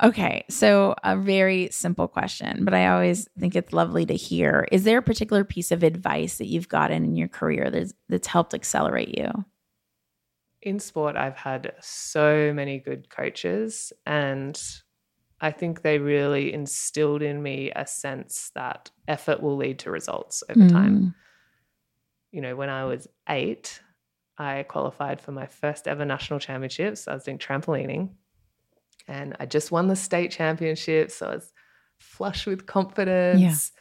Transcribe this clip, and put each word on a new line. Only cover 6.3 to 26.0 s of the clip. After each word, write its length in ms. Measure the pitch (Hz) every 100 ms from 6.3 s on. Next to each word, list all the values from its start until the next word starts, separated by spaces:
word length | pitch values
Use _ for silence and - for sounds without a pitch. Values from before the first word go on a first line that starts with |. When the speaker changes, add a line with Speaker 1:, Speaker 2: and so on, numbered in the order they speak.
| -
Speaker 1:
that 80 | 113
you've 200 | 165 175
gotten 360 | - - 151 -
in 100 | 82
your 120 | -
career 420 | - 80 76 65
that's, 240 | 76 85 - -
that's 160 | - -
helped 300 | 170 165 -
accelerate 600 | - - 78 62 - -
you? 140 | - - 196 _ _ _ _ _ _ _ _ _ _ _
Speaker 2:
In 160 | 202 202
sport, 360 | - 160 151 123
I've 200 | 135 131
had 360 | 135 131 - -
so 680 | - - - 156 151 151 151
many 280 | 147 139 135
good 320 | 135 135 -
coaches, 800 | - 139 - 180 190 220 - - - -
and 520 | 151 139 135 139 - - - _ _ _ _ _ -
I 120 | 156
think 320 | 151 170 165
they 160 | 156 147
really 520 | 143 143 143 143 143
instilled 680 | 151 143 - - 147 151 147
in 220 | 147 143
me 280 | 143 135 139 -
a 100 | 139
sense 640 | - 139 131 - - - -
that 340 | 127 - - _ -
effort 320 | 151 - 147
will 120 | 151 139
lead 220 | 131 135
to 120 | -
results 520 | - - - - - -
over 180 | 233 180
time. 320 | 175 202 202
Speaker 1:
Mm. 140 | 185 - _ _ _ _ _ _ _ _ _ _ _
Speaker 2:
You 100 | 175
know, 140 | 131 127
when 140 | 139
I 160 | 131 131
was 220 | 127 - _ -
eight, 520 | 147 139 - - - _ _ _ _ _ -
I 260 | 147 139 135
qualified 540 | 156 135 - 139 135
for 100 | -
my 140 | 135 135
first 420 | - 147 147 147
ever 180 | 143